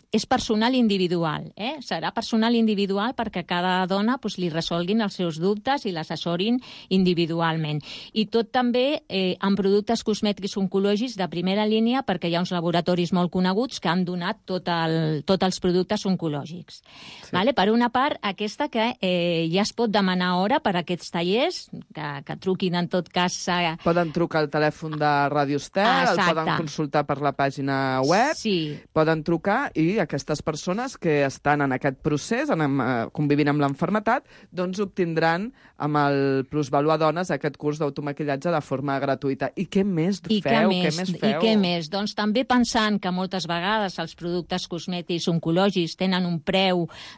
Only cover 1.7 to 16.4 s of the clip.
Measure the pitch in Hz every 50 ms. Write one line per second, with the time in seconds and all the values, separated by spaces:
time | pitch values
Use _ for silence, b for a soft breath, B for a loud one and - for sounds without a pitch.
1.7 | 311 294 233 - 190 160 151 185 - 233 220 - 233 220 220 233 240 233 226 220
2.7 | 214 190 202 185 196 202 202 247 262 - 226 208 - 185 170 - 185 175 175 185
3.7 | 180 185 185 180 190 196 208 226 254 269 - 208 - - 180 170 151 165 165 -
4.7 | 175 170 175 175 214 226 214 196 - - 180 170 151 156 170 196 214 208 - 262
5.7 | 277 285 - 208 180 160 156 - 165 - - 170 170 175 196 226 240 254 B B
6.7 | B B B B 185 190 185 185 175 160 170 156 165 170 165 165 160 165 156 151
7.7 | - - - B B B B B B 220 214 - - 233 226 - - 254 247 240
8.7 | 226 247 254 277 302 285 - - - 190 190 185 180 - - 196 202 202 190 196
9.7 | 202 208 202 - 233 - - 220 208 - 214 208 196 - 190 202 - 208 196 185
10.7 | - 196 196 202 208 202 247 262 220 185 143 151 160 170 175 185 196 208 214 214
11.7 | 214 220 226 233 247 269 269 - 185 156 - 170 170 170 180 - 185 175 165 175
12.7 | 165 170 165 185 180 175 175 165 196 175 180 165 - 185 185 185 190 208 254 254
13.7 | - - - 175 165 190 180 170 180 175 175 190 220 - _ - 185 180 - 175
14.7 | 175 165 165 160 160 165 160 151 156 147 - - 190 180 190 185 185 - - 180
15.7 | 175 185 180 - 208 208 - 196 185 175 170 160 147 143